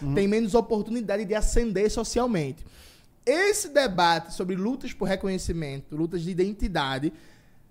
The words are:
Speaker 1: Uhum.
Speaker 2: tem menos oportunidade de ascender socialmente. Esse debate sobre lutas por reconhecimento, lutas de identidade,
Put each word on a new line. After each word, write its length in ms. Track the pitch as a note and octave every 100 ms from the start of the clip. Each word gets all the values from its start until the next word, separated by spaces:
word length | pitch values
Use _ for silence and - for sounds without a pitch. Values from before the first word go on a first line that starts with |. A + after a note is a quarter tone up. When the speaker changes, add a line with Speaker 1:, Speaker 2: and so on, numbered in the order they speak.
Speaker 1:
Uhum. 120 | C#3+
Speaker 2:
tem 140 | C#3+ G3+
menos 260 | G#3+ A3+
oportunidade 720 | A3+ A3 G#3+ G#3 A#3 G3+ G3+
de 100 | A3
ascender 560 | G#3+ - A#3 A#3 F#3+ G#3
socialmente. 760 | A#3+ A3 A#3 B3 G3 C#3 - - - - - - _ -
Esse 440 | D#4 G4+ G#4 E4+
debate 640 | C#4+ B3+ F3+ E3+ E3 -
sobre 240 | - F#3 F#3
lutas 340 | G3+ C#4 A#3+
por 140 | - F#3+
reconhecimento, 880 | F#3+ G3 F#3 - E3 D3 C#3 - D3+
lutas 260 | E3 F3+
de 100 | E3
identidade, 840 | F3 F#3+ G#3+ A#3 E3 C#3 C3+ D3+ - - - - - _